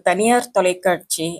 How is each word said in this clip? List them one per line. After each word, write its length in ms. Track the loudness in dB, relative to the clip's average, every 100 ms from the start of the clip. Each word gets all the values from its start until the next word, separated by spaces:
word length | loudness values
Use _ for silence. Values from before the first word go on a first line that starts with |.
தனியார் 500 | 0 0 2 2 0
தொலைக்காட்சி 760 | 0 0 0 -2 -2 -4 -6 -6